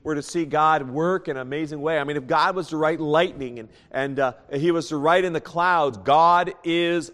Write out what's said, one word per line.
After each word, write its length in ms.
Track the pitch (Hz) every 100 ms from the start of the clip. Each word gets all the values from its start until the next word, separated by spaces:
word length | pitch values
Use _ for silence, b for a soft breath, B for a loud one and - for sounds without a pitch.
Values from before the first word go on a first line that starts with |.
were 120 | 151 147
to 80 |
see 220 | 135 170 156
God 440 | 151 156 156 131
work 380 | 135 165 185 175
in 100 | 135
an 60 |
amazing 360 | 127 143 156 151
way. 200 | 147 160
I 40 |
mean, 140 | 143 147
if 80 | 127
God 300 | 160 170 190
was 140 | 165
to 80 | 160
write 220 | 156 165
lightning 600 | 151 156 185 147 131 120
and, 100 | 110 b b
and, 280 | 131 135 135
uh, 140 | 131 - -
he 200 | 143 170
was 180 | 165 -
to 80 | 151
write 280 | 147 180 185
in 80 |
the 80 | 160
clouds, 580 | - 165 180 170 147 110
"God 560 | 92 147 165 175 180 -
is 480 | 170 170 170 170 151